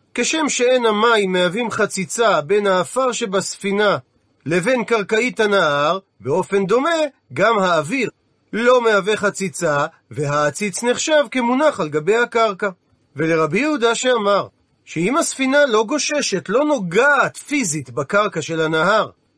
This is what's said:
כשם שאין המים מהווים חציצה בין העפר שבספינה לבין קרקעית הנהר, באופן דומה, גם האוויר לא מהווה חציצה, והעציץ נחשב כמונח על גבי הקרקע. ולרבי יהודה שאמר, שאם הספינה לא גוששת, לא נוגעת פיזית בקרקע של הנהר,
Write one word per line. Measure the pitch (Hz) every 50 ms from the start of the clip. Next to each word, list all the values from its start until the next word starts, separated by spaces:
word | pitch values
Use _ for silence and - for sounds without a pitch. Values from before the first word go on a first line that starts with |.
| _ _ -
כשם | - 240 - - 320 311 262
שאין | - - 247 247 254 254 240
המים | 226 208 208 220 240 233 220 202 185 185
מהווים | 180 180 180 170 226 247 220
חציצה | - - 214 - - 190 190 - - 220 233 214 185 156
בין | 143 143 196 208 202
העפר | 196 185 185 175 - - 247 262 254 226
שבספינה | - 233 208 185 196 175 - - - - 202 196 202 214 202 180 135 - _ _ _ _ _ _ _ -
לבין | 135 165 180 170 233 262 247 214
קרקעית | - 233 220 202 175 214 214 240 254 196 -
הנהר, | 220 208 202 196 175 151 143 143 143 151 175 190 - _ _ _
באופן | 95 120 143 185 175 - 196 202 196
דומה, | 175 208 247 269 330 339 320 311 285 - _ _ _ 123
גם | 135 185 220 233 208
האוויר | 190 180 170 160 147 143 220 277 233 - - _ _ _ _ _ _ _ -
לא | 202 233 240 254 254
מהווה | 240 226 214 196 180 196 214
חציצה, | 185 196 202 180 - 190 185 - - 180 160 147 139 147 165 - _ _ -
והעציץ | 113 123 151 143 143 147 147 147 135 - 202 208 180 - 233
נחשב | 240 247 - - 311 311 302 285 220
כמונח | - 262 240 240 254 262 311 302 247 -
על | 180 151
גבי | 143 151 151 170 214
הקרקע. | 233 240 233 - 233 226 220 196 180 214 202 180 _ _ _ _ _ _ _ -
ולרבי | 131 160 160 165 160 160 156 147 208
יהודה | 277 311 302 269 226 233 233
שאמר, | - - 254 254 233 202 202 202 190 143 101 - _ _ _ _ _ _
שאם | - - 156 170 196 262
הספינה | 330 330 - - - 269 262 269 294 294
לא | 277 220 214 226
גוששת, | 208 294 294 - - 294 294 247 - 202 180 143 -
לא | 190 254 302
נוגעת | 302 294 254 190 170 160 208 254 285 285 262 220 156 -
פיזית | - - - 285 294 247 170 143 156 131 -
בקרקע | 117 139 147 - - 202 214 202 - 170 147
של | - 165 160
הנהר, | 160 156 160 160 156 185 214 214 180 120 - _ _ _ _